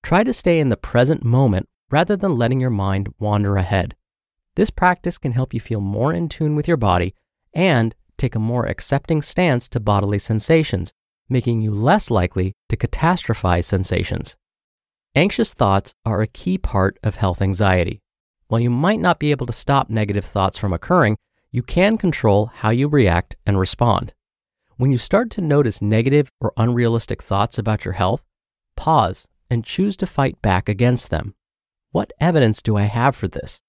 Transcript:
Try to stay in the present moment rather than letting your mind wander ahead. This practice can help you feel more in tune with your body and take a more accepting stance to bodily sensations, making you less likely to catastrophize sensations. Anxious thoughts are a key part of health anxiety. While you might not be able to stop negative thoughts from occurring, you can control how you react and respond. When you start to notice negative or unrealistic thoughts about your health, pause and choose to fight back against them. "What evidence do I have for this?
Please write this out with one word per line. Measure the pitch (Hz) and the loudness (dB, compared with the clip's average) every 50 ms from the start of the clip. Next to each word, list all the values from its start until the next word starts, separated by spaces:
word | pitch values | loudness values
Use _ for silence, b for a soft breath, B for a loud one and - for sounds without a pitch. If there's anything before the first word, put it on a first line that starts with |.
Try | - - 160 185 | -2 0 0 2
to | 220 254 233 | 2 0 -2
stay | - - 185 170 160 | -2 0 2 2 2
in | 151 131 | 2 0
the | 110 | -2
present | - - - - 120 123 135 160 - - | -4 -6 -2 0 2 2 2 0 0 0
moment | 117 117 131 135 123 98 95 - _ _ _ _ _ | 2 2 4 4 4 2 0 -2 _ _ _ _ _
rather | - 147 175 175 208 | 0 0 2 0 0
than | 185 202 196 160 | 0 0 0 0
letting | 117 120 117 131 131 | 2 0 0 0 0
your | 127 127 | 0 0
mind | 117 101 98 98 95 98 101 101 - _ | 0 0 0 0 -2 -2 -4 -6 -8 _
wander | 107 104 104 104 104 101 101 | -2 0 0 2 2 2 2
ahead. | 98 90 87 104 98 87 98 - _ _ _ _ _ _ _ _ _ _ _ _ | 0 0 0 0 0 0 -2 -6 _ _ _ _ _ _ _ _ _ _ _ _
This | - 202 220 | -2 -2 0
practice | - - - 180 180 - - 175 - | 0 0 2 0 0 0 -4 -8 -8
can | - - 139 | -4 -6 -4
help | 117 123 131 - - | -2 -2 -4 -2 -6
you | 120 | -8
feel | - - 120 104 | -6 -4 -4 -4
more | 101 98 101 107 120 143 | -2 -2 -2 0 0 0
in | 165 175 170 156 | 0 -2 -4 -6
tune | - - 160 151 151 | -4 -4 -2 -2 0
with | 151 147 170 | -2 0 0
your | 170 | 0
body | 143 113 101 90 87 87 92 - _ _ _ _ _ _ _ _ | 0 2 2 2 2 0 -2 -4 _ _ _ _ _ _ _ _
and | 151 180 190 156 120 113 113 - _ _ _ _ - | 0 2 2 4 2 2 0 -2 _ _ _ _ -4
take | - 127 - | -4 -2 -2
a | 113 | -2
more | 110 113 120 123 - | -2 -2 0 -2 -2
accepting | - - - - - - 139 - - 165 151 | -2 -4 -6 -4 -2 -4 -4 -2 -2 -2 -2
stance | 147 - - - 185 175 131 120 - - | -2 -4 -2 0 2 2 2 0 -2 -4
to | - 123 | -6 -4
bodily | 107 110 104 101 98 101 104 101 | 0 2 2 2 2 0 -2 -2
sensations, | - - 113 107 - - 165 160 156 - - 90 90 92 _ _ _ _ _ _ _ _ | -2 -2 -2 -2 2 2 2 2 2 0 -2 -4 -4 -6 _ _ _ _ _ _ _ _
making | 127 127 - 123 117 113 | -2 0 0 0 0 0
you | 110 107 | 0 -2
less | 104 101 110 135 180 214 - - | -2 0 2 2 2 2 2 0
likely | 113 101 90 90 - 95 90 92 - _ _ _ | 0 2 2 0 0 -2 -2 -2 -4 _ _ _
to | 117 | -4
catastrophize | - - - - - - 165 185 - - - 113 - - 92 87 87 87 | -2 -2 -4 -2 0 0 0 0 0 -2 -4 -4 -2 2 2 2 2 0
sensations. | - - 92 92 - 92 87 87 - 90 - - - - _ _ _ _ _ _ _ _ _ _ _ _ _ _ _ _ | 0 0 -2 0 0 -2 -2 -2 -2 -4 -6 -6 -10 -14 _ _ _ _ _ _ _ _ _ _ _ _ _ _ _ _
Anxious | - 165 196 - - 226 - | 0 0 2 2 0 -2 -2
thoughts | - _ 131 101 95 98 - - - _ _ | 0 _ 2 2 2 2 0 -4 -18 _ _
are | 117 110 92 | -2 0 0
a | 110 | -2
key | - _ - - 180 185 | -2 _ -8 -4 -4 -4
part | 185 - - - 101 95 98 - _ | -2 -4 -2 0 0 0 0 -2 _
of | - 110 - | -4 -4 -4
health | - 98 95 90 - | 0 -2 -2 0 0
anxiety. | 98 95 98 87 104 95 92 90 85 - - - _ _ _ _ _ _ _ _ _ _ | -2 -2 0 0 2 2 2 2 0 -2 -4 -10 _ _ _ _ _ _ _ _ _ _
While | - 113 | -2 0
you | 117 120 | 0 0
might | 120 123 151 185 214 - | 0 2 2 0 0 2
not | 165 185 165 - | 2 0 0 0
be | - 147 | 0 -2
able | 143 135 131 | -2 -2 -2
to | 120 | -8
stop | 117 - - - 143 139 - - | -8 -8 -2 0 0 0 0 0
negative | 110 110 107 101 98 101 95 | -2 -2 -2 0 -2 -4 -4
thoughts | - - 104 95 95 - | -4 -2 0 0 0 -2
from | - - 101 | -2 -4 -4
occurring, | 90 85 - - 180 180 143 104 107 - _ _ _ _ _ _ | -4 -4 -2 2 2 4 4 2 2 -2 _ _ _ _ _ _
you | - 123 | -6 -6
can | - - - 170 185 208 226 214 | -4 -2 0 2 2 2 2 0
control | - 180 151 - - 113 101 101 107 | 0 -2 -2 0 2 4 4 4 2
how | 113 - - - 110 | 0 -6 -4 -2 0
you | 117 120 139 147 | 0 2 0 2
react | 147 143 117 95 87 87 - _ - - _ | 4 4 4 4 4 2 -2 _ -14 -8 _
and | - 101 98 | -2 0 0
respond. | 95 - - - 120 120 101 92 - - - _ _ _ _ _ _ _ _ _ _ _ _ - | 0 -2 0 0 2 2 2 0 -2 -6 -14 _ _ _ _ _ _ _ _ _ _ _ _ -2
When | 127 135 | 0 2
you | 135 | 2
start | 123 - - - 202 247 226 | 0 0 0 0 0 0 0
to | - - | -4 -6
notice | 180 156 143 147 143 113 98 - | -2 2 2 2 2 2 0 -2
negative | 104 104 110 110 117 131 135 147 143 - _ _ | -2 0 2 2 2 4 2 2 2 0 _ _
or | 120 107 - | -6 -6 -2
unrealistic | - 113 120 123 120 120 117 117 113 - - - - | 0 0 0 2 2 2 2 0 0 -2 -4 -8 -10
thoughts | - - 98 98 104 117 - - | -4 -4 -2 0 0 -2 -4 -4
about | 101 110 107 107 - | -2 -2 -2 -2 -4
your | - | -6
health, | 95 - 92 90 113 - _ _ _ _ _ _ _ _ _ _ _ | -4 0 0 0 0 -2 _ _ _ _ _ _ _ _ _ _ _
pause | - - 156 160 147 110 87 90 - - _ _ _ _ _ | -6 0 2 4 4 4 2 -2 -6 -14 _ _ _ _ _
and | 123 117 110 | -4 -4 -4
choose | - - - 190 208 190 - | -6 -4 -2 -2 -2 -2 -4
to | 196 | -6
fight | - - - 139 - - _ | -4 -2 -2 -2 -2 -2 _
back | - 107 92 92 - | -2 0 0 0 0
against | - 107 98 120 123 123 120 - - | -2 -2 0 2 2 2 0 -2 -4
them. | - 78 - 104 - _ _ _ _ _ _ _ _ _ _ _ | -4 -6 -6 -8 -14 _ _ _ _ _ _ _ _ _ _ _
"What | _ 170 180 - - _ | _ -4 -4 -4 -4 _
evidence | 147 170 170 156 127 110 107 - | 0 2 4 4 4 4 2 0
do | - - 107 101 | -2 -2 0 2
I | 101 | 0
have | 104 101 117 120 139 135 | 0 0 0 0 0 0
for | - - 95 | 0 -6 -6
this? | - - - - - - _ | -6 -8 -12 -12 -14 -18 _